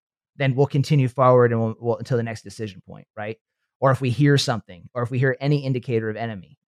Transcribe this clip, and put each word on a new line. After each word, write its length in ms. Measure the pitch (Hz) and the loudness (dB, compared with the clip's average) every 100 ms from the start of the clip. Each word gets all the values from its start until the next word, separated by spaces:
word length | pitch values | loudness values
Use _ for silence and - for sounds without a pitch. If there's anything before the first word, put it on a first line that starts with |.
| _ _ _ - | _ _ _ -4
then 200 | 135 123 | -2 0
we'll 120 | 139 | 0
continue 400 | 143 - 151 127 | 0 2 2 2
forward 440 | - 127 127 120 | 2 4 6 6
and 100 | 113 | 2
we'll, 140 | 113 - | -2 -4
we'll, 180 | 117 110 | -4 -4
until 200 | 113 120 | -2 -4
the 60 | |
next 200 | 113 110 | -4 -10
decision 380 | 101 - 107 92 - | -14 -12 -12 -14 -20
point, 200 | 98 - 107 | -20 -18 -14
right? 220 | 107 113 _ _ _ - | -12 -12 _ _ _ 0
Or 120 | 135 | 2
if 100 | 127 | 2
we 80 | 135 | 0
hear 260 | 110 143 139 | 2 4 4
something, 520 | - 113 - 87 - | 0 -6 -8 -20 -12
or 100 | 123 | -6
if 80 | 117 | -4
we 80 | 127 | -2
hear 160 | 135 127 | -2 0
any 240 | 139 143 135 | 0 -2 -2
indicator 440 | 127 131 113 110 | -4 -2 -4 -4
of 60 | 107 | -6
enemy, 420 | 117 101 - _ | -8 -10 -16 _